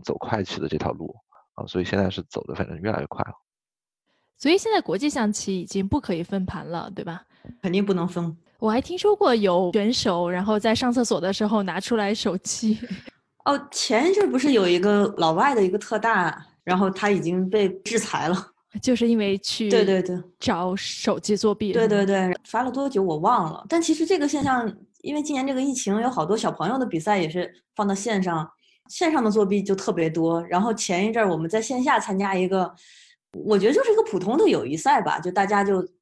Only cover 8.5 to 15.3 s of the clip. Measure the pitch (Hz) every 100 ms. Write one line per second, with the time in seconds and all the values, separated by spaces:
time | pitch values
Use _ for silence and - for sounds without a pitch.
8.5 | - 220 233 - 370 415 403 381 233 196
9.5 | 175 180 208 208 254 233 175 175 180 208
10.5 | 208 220 226 254 247 233 190 185 196 208
11.5 | 214 190 170 - 226 202 214 208 185 -
12.5 | - 220 220 240 185 - _ _ _ -
13.5 | 285 277 - - 226 339 403 349 254 285
14.5 | 233 180 175 202 202 202 - 160